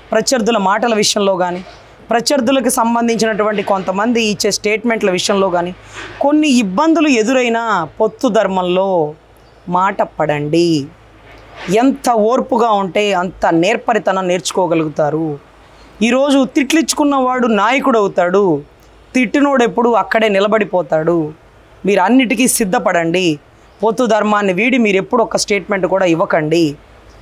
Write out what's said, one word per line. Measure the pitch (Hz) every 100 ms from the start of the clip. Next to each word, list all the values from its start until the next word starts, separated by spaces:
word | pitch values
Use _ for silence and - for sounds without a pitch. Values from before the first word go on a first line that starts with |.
| -
ప్రత్యర్థుల | 220 220 262 214 220
మాటల | 190 214 233 214
విషయంలో | 208 214 196 180
కానీ, | 180 180 - - - - -
ప్రత్యర్థులకు | 226 233 285 226 269 240
సంబంధించినటువంటి | 247 233 233 233 226 220 208 208 208
కొంతమంది | 196 196 190 190 226 233
ఇచ్చే | 220 208 208
స్టేట్మెంట్ల | - 208 214 233 220 202
విషయంలో | 180 - 196 196
కానీ | 175 180 180 - - - -
కొన్ని | 277 302 302
ఇబ్బందులు | 247 196 185 320 330 302
ఎదురైనా | 240 214 262 240 226 233 190 156 -
పొత్తు | 220 220 254
ధర్మంలో | 208 196 190 180 180 196 175 151 156 - - - - -
మాట | 180 196 196
పడండి. | 208 - 151 147 147 165 170 156 147 - - - - - - - - 208
ఎంత | 269 277 -
ఓర్పుగా | 226 214 247 202 220 233
ఉంటే | 202 190 208 208
అంత | 180 180 - 196
నేర్పరితనం | 165 180 233 - 214 196 190 185
నేర్చుకోగలుగుతారు. | 185 - 202 175 165 156 143 151 156 160 143 - - - - - -
ఈరోజు | 226 254 285 277 254
తిట్లిచ్చుకున్న | 311 247 320 233 - 294 277
వాడు | 254 254 233
నాయకుడు | 202 214 269 262 226
అవుతాడు, | 196 170 180 196 190 147 - - - - - 254
తిట్టినోడెప్పుడు | 233 285 285 269 233 202 233
అక్కడే | 214 180 226 220
నిలబడిపోతాడు. | 196 202 214 190 180 156 160 165 170 151 156 - - - - 196
మీరు | 190
అన్నిటికీ | 185 254 240 247 254
సిద్ధపడండి. | - 202 247 196 170 165 175 180 147 - - - -
పొత్తు | 220 226 240
ధర్మాన్ని | 214 208 208 196
వీడి | 180 247 254
మీరు | 214 190
ఎప్పుడు | 190 247
ఒక | 220 196
స్టేట్మెంట్ | - 202 175 196 170
కూడా | 190 185
ఇవ్వకండి. | 165 196 170 151 170 156 143 - - - -